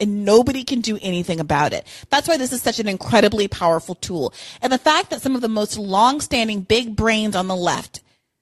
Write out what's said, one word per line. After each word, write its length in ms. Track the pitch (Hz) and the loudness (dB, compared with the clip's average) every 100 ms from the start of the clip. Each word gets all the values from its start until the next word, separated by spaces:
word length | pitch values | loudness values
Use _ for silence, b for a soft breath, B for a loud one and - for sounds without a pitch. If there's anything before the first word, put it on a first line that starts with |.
and 240 | 208 202 202 | -2 0 6
nobody 380 | 220 247 262 | 6 6 -2
can 180 | 247 254 | -2 -2
do 160 | 220 214 | -2 -4
anything 380 | 190 175 175 165 | -2 -2 -2 -2
about 340 | 151 147 147 | 0 0 0
it. 120 | 82 - B B | -2 -10 B B
That's 180 | 285 311 | 0 2
why 100 | 320 | 0
this 160 | 254 | -2
is 80 | 247 | -4
such 180 | 240 226 | -4 -2
an 80 | 214 | -4
incredibly 600 | 185 - 226 208 214 202 | -4 2 4 4 2 -2
powerful 480 | - 170 165 - 175 | 0 2 2 -2 -10
tool. 380 | - 170 123 B B B | -6 -4 -4 B B B
And 120 | 254 | -2
the 40 | 254 | 2
fact 340 | 311 311 - | 2 2 0
that 100 | 320 | -4
some 140 | 269 254 | -2 -2
of 60 | |
the 60 | 233 | -2
most 300 | 220 208 214 | -2 -4 -4
long-standing 840 | 202 190 240 294 - 254 220 208 | -2 2 4 2 -2 -2 -2 -2
big 340 | 185 226 233 208 | 0 0 0 -2
brains 400 | 220 220 214 190 | 0 0 0 -2
on 120 | 185 | -2
the 80 | 185 | -2
left 460 | 175 131 - - _ _ _ _ | -2 -2 -6 -18 _ _ _ _